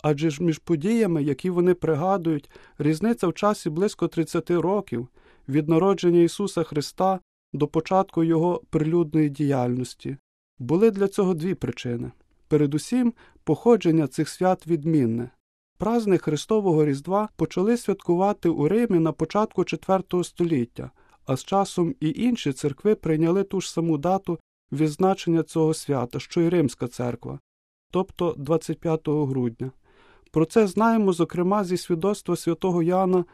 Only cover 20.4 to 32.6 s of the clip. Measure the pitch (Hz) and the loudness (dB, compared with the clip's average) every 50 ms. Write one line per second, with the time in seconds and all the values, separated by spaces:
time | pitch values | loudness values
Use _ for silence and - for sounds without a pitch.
20.4 | 175 165 165 131 120 - _ - 127 127 - _ _ _ _ _ _ - 135 131 | -2 0 0 0 -2 -2 _ -10 -14 -14 -14 _ _ _ _ _ _ -4 -4 -4
21.4 | - - 190 196 196 - - 185 175 165 - - 156 156 - - 214 247 240 - | -4 -2 0 0 0 0 -2 -2 -2 -2 -2 -2 -4 -4 -2 -2 0 -2 -2 -2
22.4 | - 143 135 - - 147 139 - - 208 214 - - 165 160 156 165 165 175 196 | -2 -4 -4 -2 -4 -6 -4 -2 0 0 0 0 0 -2 0 2 2 2 2 0
23.4 | 196 196 - 190 170 - - - 165 165 160 143 147 175 190 190 - - 170 - | 0 -2 -4 -6 -6 -6 -4 -4 -2 0 0 0 0 0 0 0 -2 -4 -8 -8
24.4 | _ _ _ _ _ _ 139 139 156 156 147 - 190 190 190 - - 175 165 165 | _ _ _ _ _ _ -4 -2 -2 -2 0 2 2 2 2 0 0 0 0 0
25.4 | 156 - - 160 160 156 160 - - - 143 127 123 120 - 143 - - - 175 | 0 0 0 0 2 2 0 -2 -2 -4 -2 -2 -2 -4 -6 -8 -10 -4 -2 0
26.4 | 165 165 180 175 151 120 - - - 120 - - 123 120 120 - - 127 135 143 | 2 2 4 2 2 2 0 -4 -8 -8 -6 -6 -6 -6 -6 -6 -10 -12 -12 -12
27.4 | - _ _ _ _ _ _ _ _ _ - 180 190 - - - 180 170 - - | -14 _ _ _ _ _ _ _ _ _ -4 -4 -4 -4 -4 -4 -2 -2 -2 -4
28.4 | 139 143 165 160 - - - - - 165 160 156 - 156 147 151 147 135 131 131 | -2 0 0 0 0 -4 -8 -6 -4 -2 -2 -2 -2 -2 -2 0 0 -2 -2 -2
29.4 | 123 120 113 - 127 131 - _ _ _ _ _ _ _ _ _ _ _ - - | -2 -2 -4 -6 -10 -12 -12 _ _ _ _ _ _ _ _ _ _ _ -2 0
30.4 | 240 240 - 226 214 196 175 202 220 233 226 226 208 196 180 160 165 - - 170 | 0 2 4 2 2 2 2 0 2 2 2 2 2 2 2 2 0 -2 -2 -2
31.4 | 180 185 202 214 196 175 180 170 - - 175 160 170 196 208 - - - 175 - | -2 0 0 0 0 -2 -4 -4 -4 -4 -4 -2 0 -2 -2 -2 -4 -4 -4 -4
32.4 | - 170 170 - | -2 -4 -4 -2